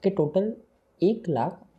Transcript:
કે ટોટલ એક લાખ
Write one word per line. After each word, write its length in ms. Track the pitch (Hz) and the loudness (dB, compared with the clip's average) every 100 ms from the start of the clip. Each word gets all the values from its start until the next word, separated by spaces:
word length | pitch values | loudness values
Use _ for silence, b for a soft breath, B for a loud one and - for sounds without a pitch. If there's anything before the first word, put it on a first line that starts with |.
કે 80 | 196 | -2
ટોટલ 460 | 190 151 180 214 226 - _ _ _ | 0 0 0 -2 -6 -16 _ _ _
એક 280 | 180 220 - | 0 0 -2
લાખ 240 | 131 135 - - | -2 -2 -6 -18